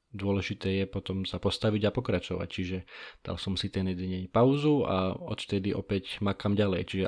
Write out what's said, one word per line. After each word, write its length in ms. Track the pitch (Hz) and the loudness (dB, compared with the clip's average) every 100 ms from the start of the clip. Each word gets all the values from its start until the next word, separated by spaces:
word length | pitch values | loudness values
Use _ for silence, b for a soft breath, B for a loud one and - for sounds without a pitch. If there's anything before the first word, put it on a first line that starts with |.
| - 104 | -4 -4
dôležité 640 | 101 98 92 98 95 95 | 0 0 0 -2 0 0
je 60 | 95 | 0
potom 400 | 98 - 95 92 | -4 -4 -4 -4
sa 160 | 95 | -2
postaviť 400 | 101 - 110 104 | 0 2 2 2
a 80 | 104 | 2
pokračovať. 560 | - 123 90 - 85 87 | 0 0 -2 -2 -4 -4
Čiže 300 | - 92 92 B B B B | -4 -4 -4 B B B B
dal 160 | - 87 | -8 -6
som 240 | - 95 | -4 -2
si 80 | 98 | -2
ten 160 | 95 92 | -2 -2
jeden 240 | 90 92 92 | -2 -2 -4
deň 80 | 92 | 0
pauzu 560 | 113 127 143 151 147 - | 6 6 6 4 4 4
a 240 | 95 95 | 2 2
odtedy 640 | - 170 110 - 101 98 95 | -2 -4 -6 -2 0 0 -2
opäť 480 | - 98 - - | 0 -2 -2 -2
makám 320 | 101 98 104 101 | -2 0 2 2
ďalej. 320 | 104 90 90 | 2 0 -2
Čiže 180 | 98 | -2